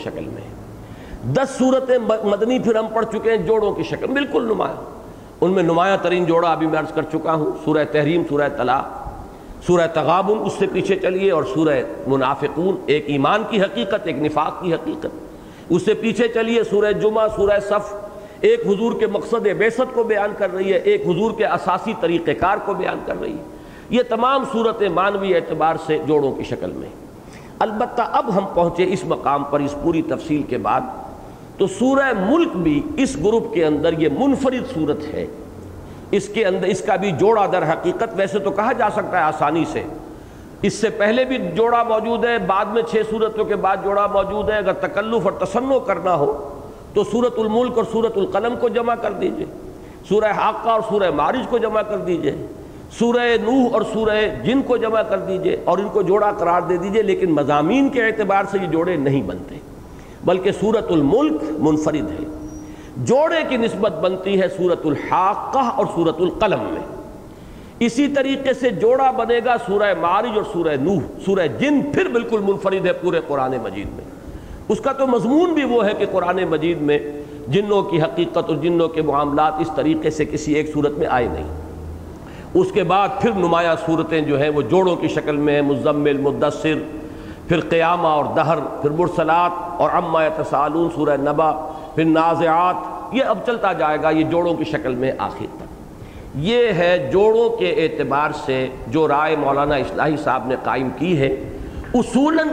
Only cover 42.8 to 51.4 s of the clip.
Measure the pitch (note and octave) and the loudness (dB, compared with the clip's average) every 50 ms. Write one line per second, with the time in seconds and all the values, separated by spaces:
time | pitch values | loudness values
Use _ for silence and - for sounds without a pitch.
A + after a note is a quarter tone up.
42.8 | A3+ - - A3 G#3 G#3+ G#3+ A3+ A3 G#3+ A3 G#3+ G#3 E3 G#3 F#3+ F3 F#3+ G3 F#3+ | -2 0 0 0 0 0 0 0 0 -2 0 -2 -2 0 0 0 2 0 0 0
43.8 | E3+ G3 G3+ G3+ G#3 G3+ G3+ G3 F#3+ F3+ G3+ G#3+ G3 G#3+ G#3+ G#3+ G3 F#3+ F3+ - | 0 0 2 2 2 2 2 0 0 0 -2 -2 -2 0 0 0 0 0 0 0
44.8 | F#3 E3+ - F#3+ G#3+ A3 A#3 A3 D#3 G3 F3 - F#3 F3 - A#3 B3+ C4+ C4+ B3 | -4 -4 -2 -4 -2 0 0 0 0 0 0 -2 -4 -2 -2 -2 0 2 0 0
45.8 | - F#3+ G3 F3 E3+ F#3 F3 D3 C#3+ C#3+ C#3+ - - - - - - - - - | 2 0 -4 -2 0 0 2 2 2 0 0 -4 -8 -12 -12 -14 -16 -16 -18 -18
46.8 | - - - G#3+ G3 - - A#3+ A#3+ A#3+ A#3 A3+ A3 G#3+ A3 A#3 B3+ A#3+ - A3+ | -18 -2 0 0 0 2 2 2 2 2 2 0 -2 2 2 2 2 2 2 0
47.8 | G3+ - - A3 A3+ A3 - G3 F#3+ F#3 - G3 A3 A#3+ B3 - B3 A#3 G3+ A#3+ | 0 0 0 0 0 2 2 0 -2 0 0 0 0 0 0 0 0 0 2 2
48.8 | A#3 A#3+ A#3 A#3 - G#3+ G3 - G3 - - D#4 - - - - - - - - | 0 0 0 0 -2 -4 -2 -2 -2 -2 -2 -4 -6 -8 -10 -14 -16 -16 -16 -18
49.8 | - - - - - - F#3 G#3+ G#3+ G#3+ F#3+ E3+ E3 G#3 A3 - - A#3 A3+ A3 | -18 -18 -18 -18 -2 2 2 4 4 2 2 2 2 0 0 0 0 2 2 2
50.8 | - - G3 G#3 F#3+ F3 D3+ D3 D3 E3+ G#3+ C4 | 2 0 0 2 2 2 2 2 2 2 0 -2